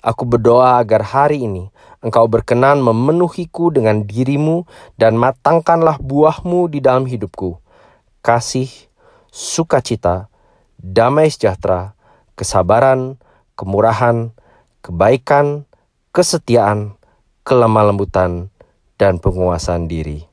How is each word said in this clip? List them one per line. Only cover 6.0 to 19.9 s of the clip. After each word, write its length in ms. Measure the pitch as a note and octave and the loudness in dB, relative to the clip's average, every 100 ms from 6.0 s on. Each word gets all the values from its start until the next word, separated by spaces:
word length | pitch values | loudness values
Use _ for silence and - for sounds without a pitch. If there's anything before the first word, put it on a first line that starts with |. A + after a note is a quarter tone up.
buah-Mu 640 | C3+ C#3 D#3 D#3 F3+ F3 F3 | -4 2 2 2 -4 -2 -2
di 160 | D3 | 0
dalam 240 | C3 B2+ C3 | 0 0 -2
hidupku. 560 | B2 G2+ - F#2+ F2 _ _ _ _ _ _ | -6 -10 -8 -10 -10 _ _ _ _ _ _
Kasih, 480 | - A#2+ A#2+ C3 C3 - _ _ _ _ _ | 0 0 0 -6 -6 -10 _ _ _ _ _
sukacita, 960 | - - - E3 C#3 - A2 - F#2 F#2+ _ _ _ _ _ | -16 -8 -6 0 -2 -2 -4 -2 -4 -8 _ _ _ _ _
damai 520 | F#2 F#2 A#2 D3 D#3 | -4 0 2 2 0
sejahtera, 640 | - G#2+ F#2 F#2 F2+ F#2+ _ _ _ _ | 0 -4 -2 -4 -4 -6 _ _ _ _
kesabaran, 880 | - F#2+ G2 F2+ A2 C3+ C3 C3 C3+ _ _ _ | -12 -4 -2 2 2 2 0 -2 -12 _ _ _
kemurahan, 800 | - F#2+ G2+ A2 G#2+ A#2+ A#2 A#2 - _ _ _ _ | -14 -4 0 2 2 0 0 -4 -12 _ _ _ _
kebaikan, 800 | - E2+ G2 B2+ - C#3+ D3 D3 C#3+ _ _ _ _ | -12 0 2 2 2 0 0 -4 -12 _ _ _ _
kesetiaan, 880 | - F3+ E3 - A#2 G#2 G#2 G#2 - _ _ _ _ - | -2 0 -2 0 2 2 0 -6 -14 _ _ _ _ 0
kelemah 480 | B2+ A2+ A2 G#2 | 2 4 4 2
lembutan, 560 | G2+ G2 G2 F#2 F2 F2+ _ _ _ _ _ | 0 -2 0 -2 -2 -10 _ _ _ _ _
dan 240 | G2+ F2+ | 0 0
penguasaan 640 | F#2+ F#2 F2+ F2 - E2+ | -4 -2 -2 -2 -4 -6
diri. 400 | E2 | -4